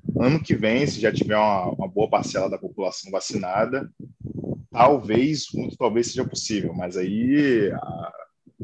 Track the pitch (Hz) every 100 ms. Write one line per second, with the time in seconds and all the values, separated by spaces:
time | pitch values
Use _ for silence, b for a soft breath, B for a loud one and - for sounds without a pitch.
0 | - 123 123 156 - 131 107 120 143 -
1 | 110 107 101 107 107 98 90 - 95 98
2 | 107 104 - 101 98 98 92 - 92 -
3 | 98 95 - 104 90 95 117 131 135 -
4 | - - - - - - - - 127 143
5 | 101 110 143 147 - - 120 - 120 110
6 | 120 120 123 - - 104 85 85 90 92
7 | 92 107 123 147 143 117 101 - - 85
8 | 82 - - _ _ -